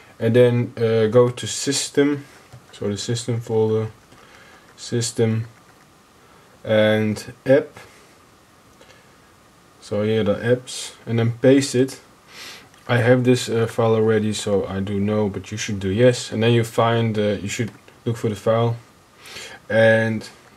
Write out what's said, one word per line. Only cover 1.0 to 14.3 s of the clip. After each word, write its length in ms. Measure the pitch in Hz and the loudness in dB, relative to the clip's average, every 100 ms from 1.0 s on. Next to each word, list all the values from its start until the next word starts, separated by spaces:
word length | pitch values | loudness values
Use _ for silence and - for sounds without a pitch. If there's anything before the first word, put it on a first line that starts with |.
| 110 | 4
go 200 | 120 123 | 4 4
to 180 | - 113 | 0 -10
system, 800 | - - 135 - - 143 143 - - - - - | -8 -4 -4 -4 0 0 0 -8 -20 -20 -20 -20
so 160 | - 104 | -8 -6
the 80 | 101 | -6
system 440 | - 117 - 117 | -4 -6 -4 -6
folder, 500 | 117 110 110 110 107 - - - - - - - - - | -2 0 0 0 -4 -10 -20 -20 -20 -20 -20 -20 -20 -20
system, 680 | - 120 117 - 113 113 113 - _ - _ _ _ _ - - _ _ | -6 -4 -4 -2 0 0 -6 -14 _ -20 _ _ _ _ -20 -20 _ _
and 720 | 110 107 107 107 107 104 - - | -2 2 2 2 0 -4 -10 -6
app. 240 | - 135 - - - - - _ _ _ _ _ _ _ - - _ _ _ _ _ _ _ _ | 2 2 2 -12 -20 -20 -20 _ _ _ _ _ _ _ -20 -20 _ _ _ _ _ _ _ _
So 200 | - 104 | -8 -2
here 220 | 107 110 | 0 0
the 120 | 101 98 | 0 0
apps, 580 | 117 127 - - - - | 0 0 -2 -14 -14 -14
and 140 | - 117 | -4 0
then 140 | 117 | 0
paste 420 | 117 131 139 135 | 2 4 4 4
it. 260 | 123 131 - - _ - - - - - - - | 0 -2 -4 -20 _ -20 -20 -20 -20 -20 -14 -2
I 100 | 120 | 0
have 260 | 113 127 | 4 4
this, 260 | 123 123 - | 4 2 0
uh, 160 | 113 113 | -2 -2
file 300 | - 113 110 | 0 2 2
already, 360 | 110 110 107 | 2 2 0